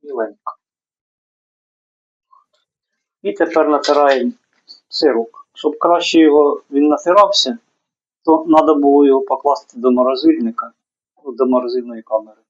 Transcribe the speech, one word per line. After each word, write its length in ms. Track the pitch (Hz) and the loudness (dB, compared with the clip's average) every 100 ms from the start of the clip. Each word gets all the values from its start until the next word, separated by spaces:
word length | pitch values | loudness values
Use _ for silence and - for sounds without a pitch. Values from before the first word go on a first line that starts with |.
Міленько. 540 | 147 127 110 - - - _ _ _ _ _ _ _ _ _ _ _ _ _ _ _ _ _ _ _ _ _ _ _ _ _ _ | -12 -8 -8 -8 -18 -18 _ _ _ _ _ _ _ _ _ _ _ _ _ _ _ _ _ _ _ _ _ _ _ _ _ _
І 100 | 196 | -12
тепер 360 | - 165 160 151 | -6 -2 0 0
натираємо 640 | 147 - 147 143 135 123 117 _ _ _ - _ | -2 0 0 2 0 -2 -8 _ _ _ -20 _
сирок. 540 | - 156 113 117 - - | -2 0 0 -6 -12 -20
Щоб 240 | - 156 147 | -8 -8 -4
краще 420 | 170 175 170 165 | 0 0 0 2
його, 420 | 156 147 147 135 _ | 4 4 2 -2 _
він 180 | 139 147 | -2 0
натирався, 720 | 147 175 190 196 202 139 117 _ _ _ _ _ _ | 0 0 2 2 0 -4 -6 _ _ _ _ _ _
то 220 | - 156 160 | 0 0 2
треба 260 | 156 151 | 2 4
було 320 | 151 143 143 143 | 2 4 4 4
його 140 | 135 | 2
покласти 580 | 135 131 143 135 _ 123 | 0 -4 -2 -4 _ -4
до 120 | 123 | 0
морозильника, 840 | 123 127 131 160 156 117 117 117 _ _ _ _ _ | 0 0 0 0 0 -2 -8 -14 _ _ _ _ _
ну, 80 | 143 | -16
до 140 | 117 131 | -4 0
морозильної 560 | 127 123 127 120 117 | 0 -2 -6 -8 -16
камери. 400 | - 110 107 107 | -6 -6 -6 _